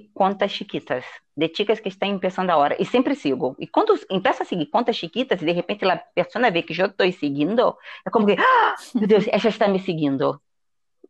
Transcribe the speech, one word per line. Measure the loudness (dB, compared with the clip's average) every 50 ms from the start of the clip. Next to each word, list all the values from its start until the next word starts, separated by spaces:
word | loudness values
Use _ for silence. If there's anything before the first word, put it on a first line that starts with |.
| -8 _ _
contas | 0 0 0 2 0 -2 -4
chiquitas, | -2 -6 -12 -8 -8 -8 -6 -4 -6 -6 -6 -10 -18 -20 _ _ -4 -2
de | -2 -2 0
chicas | -2 0 0 0 -2
que | -2 -10
estão | -6 -4 -4 -4 -4 -2
começando | -4 -4 -4 -2 0 2
agora, | 4 4 4 2 2 -2
e | -4
sempre | 0 0 0 2 2 -2
sigo. | -2 -2 -2 -2 0 -2 -4 -4 -6
E | -12 -4
quando | 0 0 2 2 2 0 0 -4
empeço | -4 0 0 0 0 0
a | -4
seguir | -6 -4 -4 -4 -2
contas | -2 -2 0 0 -2
chiquitas, | -4 -4 -8 -4 -4 -2 -2 -2 -2
e | 0
de | -2
repente | -2 -2 -2 -4 -6 -2 0
a | 0 0 0
pessoa | -2 _ -2 -2 -2 -2 -2 0 0 2
vê | 2 0 -2
que | -4 -2 -2
eu | -2 -2
estou | 0 0 0 0
seguindo, | 0 -2 -4 -4 -2 0 -2 0 2 2 2 2 0 -4 -12 -20 -18 -12 -10
é | -2
como | 0 2 2
que, | 2 2 4
"Ah, | 4 4 4 4 2 2 -2 -6 -12 -6 -4
meu | -2 2 4
Deus, | 4 4 4 2
ela | 0 0 0 0
está | 0 2 0 2
me | 2 0
seguindo." | -2 -2 -2 0 0 0 0 0 0 -2 -2 -4 _ _ _ _ _ _ _ _ _ _ _ _ _